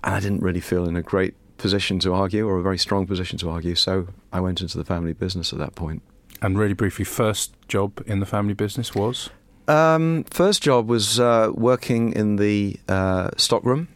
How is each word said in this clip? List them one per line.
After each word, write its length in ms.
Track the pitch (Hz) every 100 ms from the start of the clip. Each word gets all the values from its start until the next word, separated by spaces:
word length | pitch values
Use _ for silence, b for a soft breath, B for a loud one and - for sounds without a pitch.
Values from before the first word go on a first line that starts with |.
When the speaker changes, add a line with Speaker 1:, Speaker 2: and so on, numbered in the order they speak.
Speaker 1:
and 100 | -
I 60 | 98
didn't 220 | 98 98
really 180 | 90 87
feel 260 | - 90 87
in 120 | 85
a 40 |
great 320 | 82 98 92 - - -
position 400 | 98 98 - 95
to 140 | 92
argue, 320 | 92 95 104 110
or 140 | 92
a 20 |
very 160 | 92 92
strong 300 | - 101 90
position 320 | 92 92 85
to 100 | 85
argue, 260 | 82 85 85
so 320 | - 95 87 - _
I 80 | 92
went 180 | 92 87
into 180 | 90 -
the 80 | 80
family 280 | 87 82
business 400 | 78 92 92 80
at 60 | 73
that 140 | 73
point. 280 | - 80 80 _ _ _ -
Speaker 2:
And 160 | 101 95
really 140 | 104
briefly, 320 | 98 101 - 98
first 480 | - 110 104 - _ -
job 340 | 101 101 - -
in 140 | 101
the 60 | 98
family 280 | 107 101
business 400 | 101 104 - 113
was? 360 | 98 107 123 - - _ _ -
Speaker 1:
Um, 600 | 151 160 160 160 160 -
first 320 | - 180 208
job 280 | 147 127 110
was, 280 | 120 107 110
uh, 340 | 120 117 110
working 580 | - 113 127 - 117 117
in 240 | - 107 104
the, 400 | 104 104 101 92 -
uh, 400 | 95 95 92 92 -
stock 260 | - 113
room 240 | 120 135 170